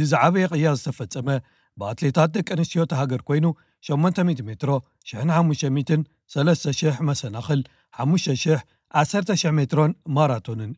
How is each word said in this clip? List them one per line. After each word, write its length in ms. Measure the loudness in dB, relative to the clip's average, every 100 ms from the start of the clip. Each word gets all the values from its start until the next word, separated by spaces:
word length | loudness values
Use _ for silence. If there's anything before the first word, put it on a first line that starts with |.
| 0
ዝዓበየ 400 | 4 4 4 0
ቅያስ 320 | 2 2 0
ዝተፈጸመ 480 | -4 -8 -8 -6 -2 -4 -4 _ _ -10
ብኣትሌታት 520 | -8 -2 0 2 2
ደቂ 160 | 0 -2
ኣንስትዮ 300 | -2 -2 0 0
ተሃገር 360 | 0 -2 -4
ኮይኑ፣ 220 | -2 0 0 -2 _ _
ሸሞንተ 340 | -4 0 2 2
ሚእቲ 180 | 0 -2
ሜትሮ፣ 300 | -6 -6 -2 -2 -4 _ -14
ሽሕን 240 | -4 0
ሓሙሽተ 400 | 2 2 0 0
ሚእትን፣ 320 | -2 2 0 0 _ _
ሰለስተ 340 | 0 2 2 0
ሽሕ 240 | -2 -2 0
መሰናኽል፣ 600 | -2 -2 -6 -8 -2 -2 -2 _ _
ሓሙሽተ 420 | -4 0 0 0 -2
ሽሕ፣ 240 | 0 0 -2 _ _
ዓሰርተ 360 | 0 2 0 0 0
ሽሕ 160 | 2
ሜትሮን 400 | 0 0 2 2 0 -4
ማራቶንን 640 | 0 2 0 -6 -8 -8